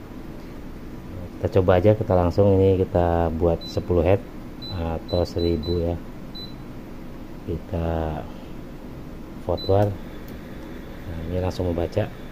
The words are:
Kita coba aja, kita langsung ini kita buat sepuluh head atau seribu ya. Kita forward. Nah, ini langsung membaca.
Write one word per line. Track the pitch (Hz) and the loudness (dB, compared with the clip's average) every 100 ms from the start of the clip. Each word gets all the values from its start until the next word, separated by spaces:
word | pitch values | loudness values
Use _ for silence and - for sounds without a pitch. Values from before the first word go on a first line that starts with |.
| - - - - - - - - - - - - - - | -12 -12 -12 -12 -12 -12 -12 -10 -10 -12 -10 -10 -10 -4
Kita | 90 101 | 0 4
coba | 92 92 | 6 6
aja, | 101 | 8
kita | 107 113 92 | 6 4 4
langsung | 87 80 101 95 | 4 6 6 8
ini | 95 92 92 | 6 6 4
kita | 90 87 85 82 80 | 4 4 4 2 4
buat | 85 82 - | 2 2 -2
sepuluh | - 87 90 82 | -4 2 4 6
head | 101 - - - - - 95 | 4 0 -12 -12 -12 -8 -4
atau | 82 80 - 90 85 | -2 -4 0 0 0
seribu | 85 85 85 80 87 | 2 2 2 0 0
ya. | 85 85 - - - - - - - - - - - - - - - | 0 -2 -6 -12 -12 -10 -10 -12 -12 -12 -12 -12 -12 -12 -12 -10 -6
Kita | 82 - 87 82 82 80 78 - - - - - - - - - - - - | -6 -2 -2 2 2 0 -2 -6 -10 -12 -12 -12 -12 -12 -12 -12 -12 -12 -8
forward. | - 85 - 98 104 92 - - - - - - - - - - - | -2 0 4 4 4 0 -8 -12 -12 -12 -12 -12 -12 -12 -12 -12 -8
Nah, | 82 82 | -6 -2
ini | 90 | 0
langsung | 90 - 87 | 0 0 0
membaca. | 85 85 - 104 - - | 0 0 0 -2 -4 -12